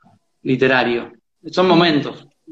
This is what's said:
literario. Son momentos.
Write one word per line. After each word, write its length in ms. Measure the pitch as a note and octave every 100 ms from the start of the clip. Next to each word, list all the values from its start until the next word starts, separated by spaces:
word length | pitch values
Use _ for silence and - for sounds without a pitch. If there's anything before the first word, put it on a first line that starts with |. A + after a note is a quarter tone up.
| _ _ _ _
literario. 720 | - C3 C3 C3 A#2+ A#2+ A#2 - _ _ E3
Son 160 | D#3+ F#3
momentos. 600 | E3+ E3+ D3 B2+ - - _ -